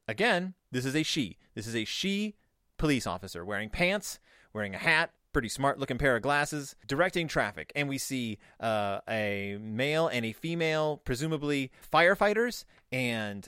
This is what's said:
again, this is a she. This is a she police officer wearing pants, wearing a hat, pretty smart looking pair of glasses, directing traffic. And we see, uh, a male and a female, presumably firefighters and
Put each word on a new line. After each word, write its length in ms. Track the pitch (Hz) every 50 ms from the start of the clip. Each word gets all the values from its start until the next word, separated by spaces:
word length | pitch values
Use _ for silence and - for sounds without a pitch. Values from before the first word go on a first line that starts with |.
| -
again, 480 | - 110 - 202 240 208 175 185 185 185 _ _ -
this 140 | - 127 123
is 100 | 135 131
a 80 | 156 151
she. 360 | - - 165 120 87 - _ _ _ -
This 120 | 110 101
is 100 | 117 113
a 100 | 113 110
she 500 | - - - - 190 196 202 208 214 202 _ _ _ _ _ _ _ _ -
police 280 | - 151 143 120 -
officer 380 | 104 87 90 - 95 - 85 87
wearing 240 | 98 104 98 107 107
pants, 500 | - - 180 180 196 208 - - - - _ _ - _ _ _ -
wearing 200 | 107 104 98 95
a 40 | 90
hat, 340 | - 160 160 156 170 - _ _ _ _ -
pretty 160 | 147 117 104
smart 280 | - - - 139 - -
looking 200 | 135 - 135 117
pair 180 | 143 135 123
of 60 | 113 101
glasses, 520 | 135 143 147 147 - 156 147 139 - - _ -
directing 420 | 110 139 143 175 185 - 180 165 -
traffic. 420 | - 156 120 104 101 80 76 - -
And 140 | 143 147 139
we 80 | 135 135
see, 400 | - - 135 127 120 113 104 - - - - -
uh, 420 | - 113 110 107 104 101 98 - -
a 520 | - 110 110 107 104 101 101 98 101 101 101
male 480 | 110 110 107 113 131 147 151 160 165 160
and 160 | - 123 113
a 80 | 113 107
female, 640 | - - 131 170 170 160 160 156 156 156 151 147 - -
presumably 680 | - 127 120 147 160 160 147 147 147 147 139 135 127 _ - - - -
firefighters 720 | 156 170 175 196 - 214 208 208 220 233 240 214 - - - _ - _ -
and 560 | 131 127 127 120 117 110 107 104 101 101 -